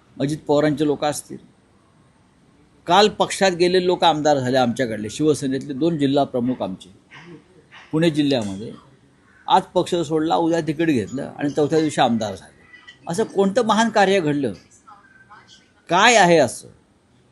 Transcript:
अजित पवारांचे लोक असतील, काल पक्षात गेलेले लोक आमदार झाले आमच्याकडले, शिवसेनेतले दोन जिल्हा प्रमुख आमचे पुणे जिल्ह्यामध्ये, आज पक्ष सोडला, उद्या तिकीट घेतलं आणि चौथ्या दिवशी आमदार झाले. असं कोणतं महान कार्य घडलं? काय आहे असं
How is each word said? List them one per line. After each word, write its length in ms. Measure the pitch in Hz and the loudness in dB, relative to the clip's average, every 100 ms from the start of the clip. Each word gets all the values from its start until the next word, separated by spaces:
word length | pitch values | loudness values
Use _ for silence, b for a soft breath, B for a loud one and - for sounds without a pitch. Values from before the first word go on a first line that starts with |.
| _ - | _ -6
अजित 200 | 139 156 | -6 -4
पवारांचे 480 | - 147 151 143 151 | 0 2 2 0 -2
लोक 200 | 139 151 | -2 -4
असतील, 320 | 139 - 131 - _ _ _ _ _ _ _ _ _ _ _ _ _ - | -6 -10 -18 -20 _ _ _ _ _ _ _ _ _ _ _ _ _ 0
काल 200 | 180 208 | 4 4
पक्षात 420 | - 185 - 190 | 2 -4 0 0
गेलेले 340 | 170 180 185 185 | 2 0 0 0
लोक 180 | 175 | 2
आमदार 340 | 180 151 147 143 | 2 2 2 0
झाले 200 | 127 131 | 0 0
आमच्याकडले, 520 | 123 113 123 107 107 | 0 -2 -4 -6 -8
शिवसेनेतले 640 | - 151 143 139 135 139 | -2 0 0 -2 -6 -8
दोन 240 | 131 160 165 | -4 -2 0
जिल्हा 260 | 139 143 139 | 0 0 0
प्रमुख 360 | 123 123 123 | -2 -4 -4
आमचे 280 | 101 92 92 - _ - 170 160 _ _ _ - - | -8 -10 -16 -20 _ -20 -20 -20 _ _ _ -20 -6
पुणे 180 | 156 170 | 0 0
जिल्ह्यामध्ये, 640 | 147 143 131 104 95 113 - - _ _ _ _ _ - | 2 0 0 -2 -8 -12 -16 -20 _ _ _ _ _ 0
आज 140 | 180 - | 0 0
पक्ष 220 | 185 165 175 | -4 -2 -2
सोडला, 400 | 147 160 156 180 | -2 -2 0 0
उद्या 260 | 165 165 | 0 -2
तिकीट 260 | 156 151 165 | -2 -2 0
घेतलं 440 | 131 95 262 73 - | -2 -2 -8 -10 -6
आणि 120 | 143 | -4
चौथ्या 300 | 139 143 160 | -2 0 0
दिवशी 220 | 156 170 | 0 0
आमदार 340 | 131 113 107 95 | 0 0 -4 -10
झाले. 240 | - _ _ - - - - | -16 _ _ -20 -20 -16 -8
असं 160 | 170 220 | -4 -4
कोणतं 400 | - 196 202 226 | 0 0 0 0
महान 240 | 208 233 | 2 2
कार्य 300 | 214 190 196 | 2 2 2
घडलं? 340 | 151 147 131 90 _ _ - - _ _ - - - - _ _ - | 0 -2 -4 -8 _ _ -20 -20 _ _ -20 -20 -20 -20 _ _ -2
काय 260 | 170 226 226 | 4 6 6
आहे 220 | 175 165 | 6 6
असं 300 | 123 - 57 - _ _ _ _ _ | 4 -2 -18 -20 _ _ _ _ _